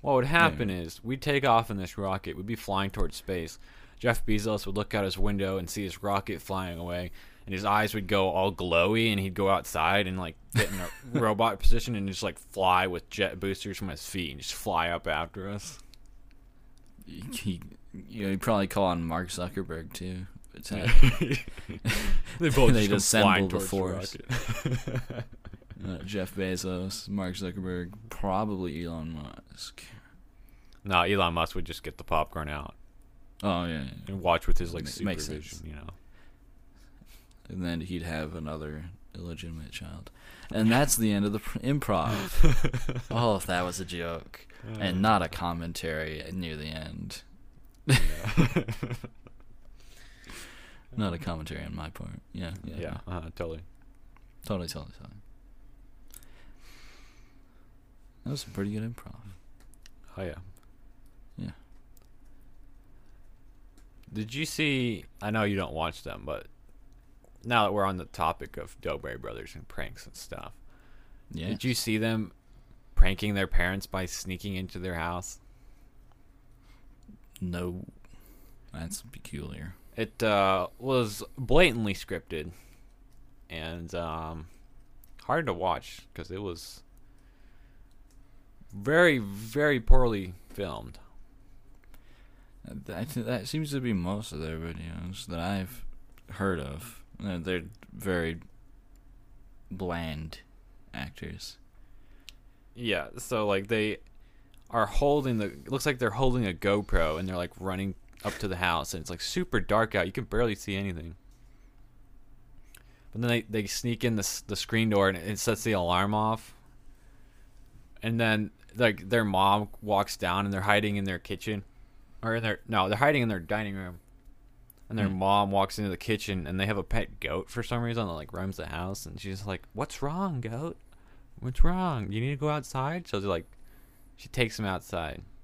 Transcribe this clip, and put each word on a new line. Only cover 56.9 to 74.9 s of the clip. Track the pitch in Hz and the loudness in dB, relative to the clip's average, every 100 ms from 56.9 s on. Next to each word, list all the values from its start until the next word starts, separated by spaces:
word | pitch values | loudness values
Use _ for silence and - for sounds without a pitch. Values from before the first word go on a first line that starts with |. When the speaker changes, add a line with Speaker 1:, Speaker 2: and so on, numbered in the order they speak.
| - - - - - - - - - - - - - | -20 -20 -20 -20 -20 -20 -20 -20 -20 -20 -20 -20 -14
Speaker 2:
That | - | -8
was | 143 | -8
some | - | -8
pretty | 95 101 | -4 -4
good | 107 | -4
improv. | 113 117 - - 110 98 - - - - - - - - | -6 -10 -16 -16 -16 -18 -20 -20 -20 -20 -20 -20 -16 -10
Speaker 1:
Oh, | |
yeah. | 92 - 92 - - - - - - - - - | -8 -8 -16 -20 -20 -20 -20 -20 -20 -20 -18 -12
Speaker 2:
Yeah. | - - - - - - - - - - - - - - - - - - - - - - - - - - - | -12 -12 -20 -20 -20 -20 -20 -20 -20 -20 -20 -20 -20 -20 -20 -20 -20 -20 -20 -20 -20 -20 -20 -20 -20 -20 -12
Speaker 1:
Did | 104 107 | -8 -6
you | 135 | -4
see, | 156 - 156 135 123 104 - - | -6 0 0 2 0 -2 -8 -8
I | 104 | -4
know | 110 | 0
you | 104 98 | 0 0
don't | 90 | -2
watch | 78 82 - | -2 -4 -4
them, | - - 55 | -12 -12 -8
but | 71 - - - - - - - - - - | -8 -10 -20 -20 -20 -20 -20 -20 -20 -20 -16
now | 117 120 | 2 4
that | 104 | 4
we're | 101 98 | 4 2
on | 90 | 0
the | |
topic | 80 - 80 - 69 - | -8 -2 0 0 -8 -12
of | - - | -14 -10
Dobre | - 71 67 62 | -6 -6 -6 -10
brothers | 55 57 50 | -10 -12 -14
and | - - | -16 -12
pranks | - 65 - - | -8 -8 -10 -18
and | |
stuff, | - - - - - - - - - - - - | -18 -14 -12 -14 -18 -20 -20 -20 -20 -20 -20 -14
Speaker 2:
Yeah. | 80 85 | -8 -6
Speaker 1:
did | 104 | -4
you | 127 | -2
see | 120 - 110 | -2 0 0
them | 113 110 98 - - - - - - | 0 -2 -4 -12 -20 -20 -20 -20 -8
pranking | - 95 95 104 | 8 8 8 -2
their | 101 95 | 0 2
parents | - 87 98 - | 2 2 -2 -6
by | 95 | -6
sneaking | 92 - 92 90 101 | -6 -8 -8 -8 -6
into | 95 92 - | -6 -8 -8
their | 92 | -6